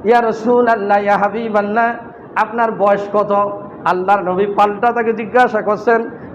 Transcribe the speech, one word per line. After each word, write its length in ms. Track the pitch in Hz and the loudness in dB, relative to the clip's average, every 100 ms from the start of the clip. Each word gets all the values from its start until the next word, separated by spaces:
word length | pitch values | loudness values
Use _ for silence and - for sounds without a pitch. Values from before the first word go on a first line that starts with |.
"ইয়া 180 | 202 240 | 2 2
রাসূলাল্লাহ, 760 | 226 220 233 240 240 226 202 202 | 2 -2 0 2 4 2 2 0
ইয়া 200 | 202 202 | 2 2
হাবিবাল্লাহ, 760 | 202 208 226 208 202 220 233 226 - - - 190 | 0 -2 -2 -2 0 0 0 -2 -12 -18 -10 -4
আপনার 360 | 208 233 226 | -2 0 -2
বয়স 360 | 185 202 202 202 | 0 2 2 0
কত?" 180 | 208 196 202 202 202 - - 165 | -2 0 0 0 -4 -14 -8 -2
আল্লাহর 360 | 180 185 202 | -2 2 0
নবী 240 | 180 180 202 | 2 -2 -2
পাল্টা 460 | 202 208 202 240 | 2 0 2 0
তাকে 220 | 233 226 | 0 -2
জিজ্ঞাসা 480 | 220 214 240 247 214 | -2 0 2 2 2
করছেন, 480 | 185 208 240 226 226 - - | -2 -2 2 2 0 -10 -4